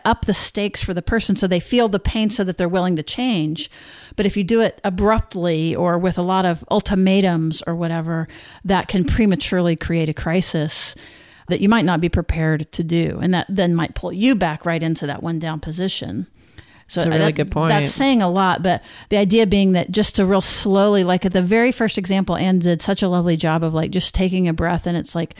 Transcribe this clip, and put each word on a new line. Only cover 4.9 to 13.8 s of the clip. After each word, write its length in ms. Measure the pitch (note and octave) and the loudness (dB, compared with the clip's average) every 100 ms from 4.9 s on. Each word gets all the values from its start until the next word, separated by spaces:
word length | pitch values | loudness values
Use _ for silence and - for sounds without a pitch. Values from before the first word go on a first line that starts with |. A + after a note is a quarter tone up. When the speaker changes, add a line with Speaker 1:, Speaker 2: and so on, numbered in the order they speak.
| F#3 G#3 A3 - F#3+ F3 D#3+ E3 | 0 2 2 0 -2 -2 0 0
Speaker 1:
or 240 | - F3 F3 | 0 0 2
with 200 | F3+ F3 | 0 -2
a 40 | |
lot 240 | F3+ F#3+ F#3 | 0 2 0
of 200 | E3 - | -2 -2
ultimatums 920 | G3+ - F#3+ F#3+ G3 F#3+ E3+ D#3+ D#3 - | -2 0 2 4 4 2 2 -2 -4 -6
or 100 | E3+ | -4
whatever, 520 | E3+ E3 D#3+ E3 D#3+ - - - F#3 | -4 -4 -4 -4 -6 -10 -20 -10 -2
that 240 | F#3 - | -2 0
can 160 | F#3+ D#3+ | 0 0
prematurely 720 | - G#3+ E3+ - F#3 F3 E3 | 2 2 2 0 0 0 0
create 320 | - E3 D#3 | -2 -2 -2
a 40 | |
crisis 800 | D3+ E3 F3+ F3 E3 D3+ - - - - - - - - | -4 -2 -2 0 -2 -4 -4 -8 -10 -18 -20 -20 -16 -6
that 140 | E3+ | 0
you 80 | G3+ | 2
might 160 | A3+ F#3 | 4 2
not 160 | E3 | 2
be 80 | E3+ | 0
prepared 600 | - E3 E3 D#3+ D#3 D#3 | 0 -2 -2 0 0 -4
to 100 | - | -6
do. 360 | D#3+ E3+ D#3+ - | -2 0 0 -2
And 120 | F3+ | 0
that 120 | F3+ - | 0 -2
then 260 | F#3+ F3 | 0 2
might 220 | E3+ | 2